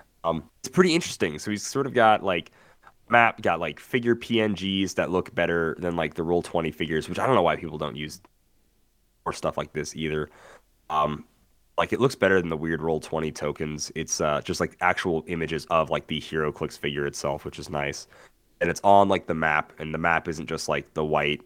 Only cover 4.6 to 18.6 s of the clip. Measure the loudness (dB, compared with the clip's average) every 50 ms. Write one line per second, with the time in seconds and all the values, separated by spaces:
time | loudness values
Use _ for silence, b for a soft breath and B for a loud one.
4.6 | -2 -2 0 0 0 0 0 -2 0 0 0 0 -2 -2 -2 -2 0 2 2 2
5.6 | 0 0 -2 -2 -4 -4 -2 -2 -2 -2 -4 -4 -2 0 0 0 0 0 -2 -2
6.6 | -2 -2 -4 -4 -4 -2 -2 -2 -4 -4 -4 -2 0 2 4 4 4 2 2 0
7.6 | -4 -8 -8 -6 -8 -8 -6 -8 -10 -10 -12 -14 -20 _ _ _ _ _ _ _
8.6 | _ _ _ _ _ _ _ _ _ _ _ _ -8 -8 -6 -4 -4 -4 -2 -4
9.6 | -6 -6 -6 -6 -6 -6 -6 -6 -4 -4 -2 -4 -4 B B B B B B B
10.6 | B _ _ _ _ -4 -2 0 0 0 -2 -4 -10 _ _ _ _ _ _ _
11.6 | _ _ _ -2 -2 0 0 2 2 0 2 2 4 6 6 4 4 2 -2 -4
12.6 | -2 -2 -2 0 0 0 0 -2 -2 -4 -4 -2 -2 -4 -4 -4 -4 -4 -4 -4
13.6 | -6 -6 -6 -6 -8 -8 -6 -8 -6 -4 -2 0 0 2 0 0 -2 -4 -4 -2
14.6 | -2 -4 -2 0 0 0 2 0 0 0 0 -2 -2 -4 -4 -4 -4 -2 -4 -4
15.6 | -2 0 2 2 2 2 0 -4 -4 -4 -8 -8 -8 -6 -4 -2 -2 -2 -2 -4
16.6 | -6 -8 -6 -6 -6 -4 -4 -2 -4 -4 -4 -4 -4 -4 -4 -4 -6 -10 -12 -12
17.6 | -10 -8 -6 -4 -4 -4 -6 -8 -12 b b b b b b _ _ _ _ -4